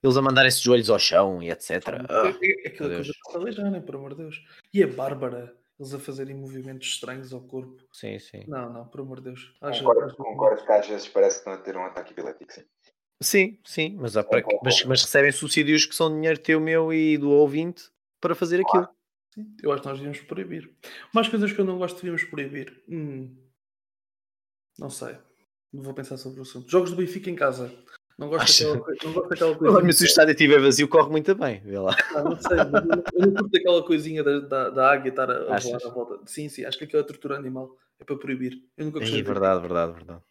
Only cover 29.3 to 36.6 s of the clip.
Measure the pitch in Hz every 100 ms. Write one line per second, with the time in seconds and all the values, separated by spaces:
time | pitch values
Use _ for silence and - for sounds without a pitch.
29.3 | 165 165 156 160 180 180 160 170 - 156
30.3 | 151 151 143 135 123 147 165 147 156 151
31.3 | 196 156 101 104 98 95 - - 151 151
32.3 | 170 - 170 147 196 165 175 - 180 196
33.3 | 196 202 180 180 175 175 160 156 156 143
34.3 | 143 143 139 120 135 131 143 127 131 127
35.3 | 123 - 101 120 120 120 120 117 - -
36.3 | - 147 143